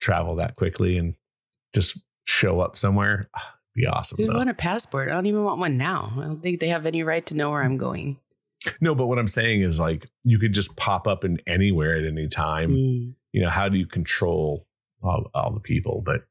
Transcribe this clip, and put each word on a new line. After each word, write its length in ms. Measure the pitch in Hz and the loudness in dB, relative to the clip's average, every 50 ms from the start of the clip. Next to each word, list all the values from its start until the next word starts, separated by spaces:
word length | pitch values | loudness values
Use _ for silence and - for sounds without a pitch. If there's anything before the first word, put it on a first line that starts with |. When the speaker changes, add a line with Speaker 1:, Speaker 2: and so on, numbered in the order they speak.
Speaker 1:
travel 340 | - - 90 85 85 85 82 | -2 0 0 0 0 -2 -2
that 200 | 85 85 - - | -4 -4 -4 -2
quickly 400 | - 92 85 - - 92 92 90 87 | -2 -4 -4 -2 0 0 0 2 0
and 160 | 85 85 80 _ _ _ _ _ _ _ _ _ _ - - | 0 -2 -4 _ _ _ _ _ _ _ _ _ _ -2 0
just 260 | 104 92 - - - _ _ _ _ - | 2 2 2 -2 -4 _ _ _ _ -4
show 320 | - - - - 95 87 87 | -2 0 2 2 2 2 2
up 160 | 87 - - | 0 0 0
somewhere, 540 | - - 98 98 104 101 101 104 101 101 - - | 0 2 2 2 4 2 2 0 0 -4 -8 -10
ah, 180 | - - - - _ _ _ - | -14 -14 -14 -18 _ _ _ -4
be 120 | 117 - | -2 0
awesome, 300 | - - - - - - | 0 0 0 -2 -2 0
Speaker 2:
Who'd 140 | 208 220 220 | 0 -2 0
Speaker 1:
though. 60 | 220 240 | 0 0
Speaker 2:
want 120 | 254 254 | 0 -2
a 40 | 226 | -2
passport? 540 | - 165 170 190 240 - - - 135 135 147 | -2 -2 -2 0 -2 -4 -2 -2 -4 -2 -2
I 20 | |
don't 140 | 156 180 185 | -2 0 0
even 180 | 208 208 214 208 | 0 0 2 0
want 160 | 202 131 156 | 0 0 0
one 160 | 180 160 135 | 0 0 0
now. 360 | 123 135 175 185 - 92 - 117 | 0 0 0 -2 -4 -4 -6 -6
I 60 | 135 | -6
don't 200 | - 156 156 156 | -6 -6 -8 -6
think 160 | 170 180 175 170 | -4 -4 -2 -2
they 100 | 160 170 | 0 0
have 180 | 170 165 156 | 0 0 -2
any 180 | 160 160 165 160 | -2 -2 -2 0
right 200 | 160 160 170 - | 0 0 -2 -2
to 100 | - 151 | -4 -2
know 140 | 151 147 147 | -2 -2 0
where 120 | 147 143 | 0 0
I'm 140 | 135 131 135 | 0 0 0
going. 420 | 131 - 123 - - - 143 135 - _ _ _ _ _ _ _ - - - - - | -2 -4 -4 -6 -6 -6 -8 -8 -10 _ _ _ _ _ _ _ -8 -8 -6 -2 0
Speaker 1:
No, 140 | 160 165 151 | 2 2 2
but 100 | 127 127 | 2 2
what 120 | 120 127 120 | 2 2 0
I'm 100 | 113 98 | 2 2
saying 320 | - 117 113 117 110 101 | 2 2 2 2 2 2
is, 180 | 95 90 80 80 | 2 2 2 2
like, 280 | 82 80 82 78 - - _ _ - | 0 0 -2 -4 -6 -14 _ _ 2
you 140 | 123 113 98 | 4 4 4
could 120 | 110 110 98 | 4 2 2
just 220 | 101 95 - - | 2 0 0 -2
pop 300 | - - 104 98 85 - | -2 -2 0 0 0 0
up 160 | 107 95 - - | 0 0 0 0
in 140 | 92 85 80 - | -2 -2 -2 -2
anywhere 500 | - 87 92 98 101 92 80 76 80 82 | -2 2 4 4 4 4 4 2 2 2
at 80 | 80 78 | 0 0
any 220 | 78 78 78 78 | -2 -2 -2 -4
time. 440 | 73 - - 78 78 78 78 82 143 | -4 -2 -2 -2 -2 0 0 2 2
Speaker 2:
Mm. 400 | 135 131 135 131 123 123 120 123 131 _ _ - | 2 2 2 2 0 -2 -4 -8 -12 _ _ -2
Speaker 1:
You 100 | - 104 | 0 0
know, 80 | 92 85 | 2 2
how 180 | 80 92 101 98 | 2 0 0 2
do 80 | 98 | 2
you 100 | 92 90 | 0 0
control 800 | - - 87 82 - - - 98 87 85 80 78 76 73 - - _ _ _ _ _ _ - | 0 -2 -4 0 0 2 2 2 2 2 2 0 0 -2 -4 -8 _ _ _ _ _ _ -6
all, 280 | 98 92 87 73 - - - | -2 0 0 0 -2 -2 -4
all 180 | - - - | -2 -2 -2
the 80 | - 104 | -4 -6
people? 400 | - - - - - - - - - | -4 -2 -2 0 0 -2 -4 -4 -2
But 180 | 71 69 - - _ | -2 -4 -4 -4 _